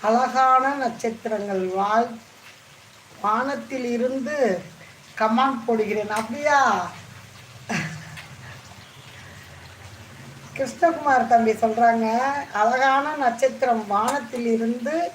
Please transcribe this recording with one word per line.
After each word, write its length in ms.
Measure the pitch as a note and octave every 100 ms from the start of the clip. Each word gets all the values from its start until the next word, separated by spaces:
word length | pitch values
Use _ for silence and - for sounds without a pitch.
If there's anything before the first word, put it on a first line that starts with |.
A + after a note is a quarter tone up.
அழகான 720 | G#3+ A#3 B3+ A#3+ C4 C4 C4+
நட்சத்திரங்கள் 920 | C#4+ B3+ A3+ A#3 A3+ A3+ G#3+ G3+ F#3+ F#3
வாழ்-, 500 | F#3 G3+ G#3+ B3 A3+ - - - - - - - - - -
வானத்தில் 640 | G#3 A3 C4 C4+ A3+ C4+ A#3+
இருந்து 760 | A#3+ B3 C4+ B3+ D4+ A#3+ F3+ - - - - - -
கமெண்ட் 420 | A3 A3+ C4+ B3+ -
போடுகிறேன். 420 | A3+ G#3 G#3+ G#3
அப்படியா? 800 | G#3+ A3+ C#4 D4 C#4+ C4 G3 - - - - - - - - - F3 - - - - - - - - - - - - - - - - - - - - - - - - - - - -
கிருஷ்ணகுமார் 680 | C4 - E4+ E4+ D4 C4 A3+
தம்பி 240 | A#3 A3+
சொல்றாங்க, 680 | A3 A3+ A3 A#3 A3+ A3 A#3 C4 C#4+ C4+
"அழகான 640 | G#3 A3 B3+ C4+ C4+ C#4+ D4+
நட்சத்திரம் 720 | B3+ A3+ C4 A3+ B3+ A3+ G3+
வானத்தில் 580 | G3+ A3+ C#4+ A3+ B3 A#3
இருந்து 680 | A3+ A3+ A#3+ A#3+ D#4 F4